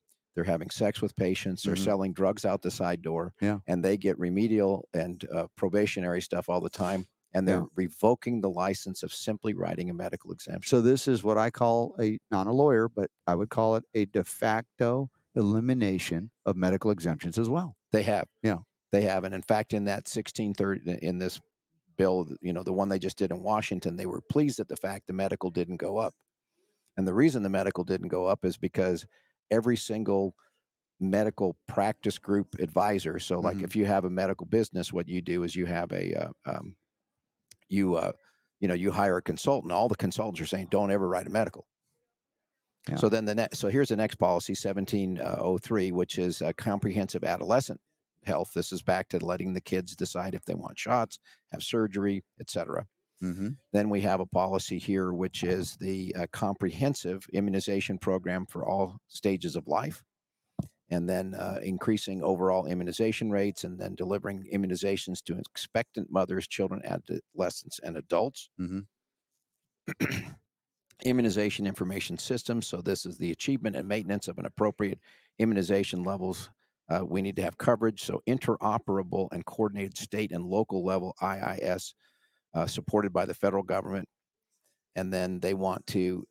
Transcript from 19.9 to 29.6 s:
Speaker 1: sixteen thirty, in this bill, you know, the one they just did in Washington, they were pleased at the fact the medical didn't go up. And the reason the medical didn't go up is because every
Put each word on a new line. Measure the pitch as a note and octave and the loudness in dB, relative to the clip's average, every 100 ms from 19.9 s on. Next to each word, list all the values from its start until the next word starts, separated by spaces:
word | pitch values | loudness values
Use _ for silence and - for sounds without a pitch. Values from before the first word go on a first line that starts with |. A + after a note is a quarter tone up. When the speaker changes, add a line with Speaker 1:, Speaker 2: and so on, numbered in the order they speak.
| G2 - | -2 -4
Speaker 1:
sixteen | A#2 - - G#2+ | -6 -6 -4 -2
thirty, | G2 G2 F#2+ E2+ F2 | 0 0 0 -2 -4
in | E2 F2+ | -2 -2
this | F#2 - - _ _ _ _ - | -4 -6 -14 _ _ _ _ 2
bill, | F#2+ F#2 D#2 - | 4 4 0 -4
you | F2+ | -4
know, | F2 | -2
the | F#2 | 0
one | F#2 G2 | 0 2
they | F#2+ | 0
just | F#2+ - | -2 -2
did | F#2+ | -2
in | F2 | -2
Washington, | G2 G#2+ - F2+ F#2+ F2 | 0 0 0 -4 -4 -4
they | F#2+ | -4
were | - | -6
pleased | - C#3+ D3 B2 | -2 2 2 2
at | G2 | -4
the | - | -6
fact | F#2+ G2 - | -6 -6 -6
the | |
medical | F#2+ F#2+ G2 F#2 | -2 0 0 -2
didn't | F2 F2 F2 | -2 -2 -2
go | - G#2 | -4 -2
up. | G2+ - _ _ _ _ _ _ _ - | -2 -4 _ _ _ _ _ _ _ -2
And | F#2+ | 2
the | |
reason | F#2+ D#3 B2+ | 6 6 4
the | G2 | 2
medical | F#2+ F#2+ F#2 F2+ | 2 2 0 0
didn't | F#2 F2+ | -2 0
go | F2+ F2+ | 0 2
up | G2 | 2
is | F#2 - | 0 0
because | F#2+ - F#2 E2+ - _ _ _ - | -2 2 2 2 -4 _ _ _ 0
every | A2+ | 2